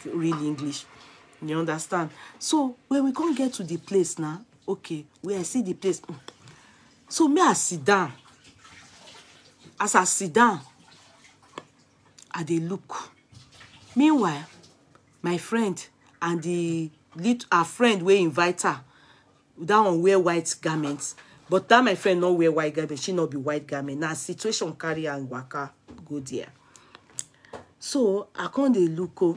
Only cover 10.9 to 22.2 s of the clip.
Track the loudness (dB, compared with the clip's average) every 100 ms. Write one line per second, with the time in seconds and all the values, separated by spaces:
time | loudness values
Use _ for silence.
10.9 | -20 -20 _ -20 _ _ -20 -20 _ _
11.9 | _ _ -20 -14 -10 -4 -2 -2 -8 -8
12.9 | -14 -14 _ _ -20 -20 -20 -20 -20 -4
13.9 | 4 4 6 2 -2 -10 -20 -20 _ _
14.9 | _ _ _ -4 -4 -2 -2 0 -4 -10
15.9 | _ _ _ -4 -4 -2 -2 -2 -2 -4
16.9 | -10 _ -4 -2 -2 0 0 0 2 2
17.9 | 4 4 4 4 2 0 0 -2 -2 -10
18.9 | _ _ _ _ _ _ -10 2 4 4
19.9 | 4 6 6 4 2 -2 -4 -2 -2 -2
20.9 | -6 -10 -14 -20 -20 -2 -2 6 6 6
21.9 | 2 2 2